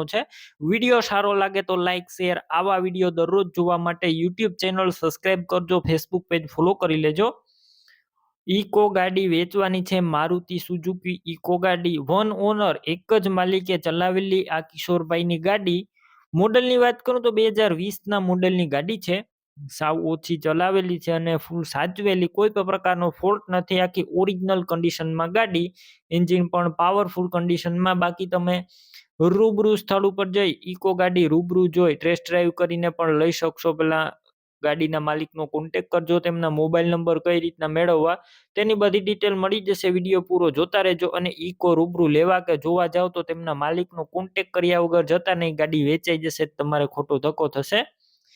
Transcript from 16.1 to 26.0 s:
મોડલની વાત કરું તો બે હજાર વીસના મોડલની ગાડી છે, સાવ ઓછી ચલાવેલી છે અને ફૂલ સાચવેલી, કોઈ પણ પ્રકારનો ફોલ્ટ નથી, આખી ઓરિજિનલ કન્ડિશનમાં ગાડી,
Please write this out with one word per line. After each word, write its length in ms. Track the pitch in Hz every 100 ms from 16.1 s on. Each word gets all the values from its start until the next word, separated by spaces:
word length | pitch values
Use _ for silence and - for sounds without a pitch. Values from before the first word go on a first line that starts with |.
| _ _
મોડલની 440 | 156 214 240 247 247
વાત 240 | 240 240
કરું 160 | - 247
તો 100 | 233 214
બે 60 | 220
હજાર 240 | 214 214 160
વીસના 460 | 190 190 202 202 185
મોડલની 400 | 180 185 180 165
ગાડી 300 | 139 170 220 175
છે, 120 | 185 226 _ _ - 139 -
સાવ 220 | 156 160 165
ઓછી 300 | 160 - 165
ચલાવેલી 560 | 156 160 180 190 185 175
છે 120 | -
અને 200 | 165 165 160
ફૂલ 280 | - 170 156
સાચવેલી, 580 | 143 170 180 202 185 180 -
કોઈ 160 | 214 208
પણ 140 | 190
પ્રકારનો 400 | 190 185 180 175
ફોલ્ટ 320 | - 190 208 -
નથી, 280 | 180 180 185 180
આખી 200 | 190 - 175
ઓરિજિનલ 420 | 190 185 190 190
કન્ડિશનમાં 720 | 180 170 170 - 160 160 165 202
ગાડી, 360 | 226 170 175 - - _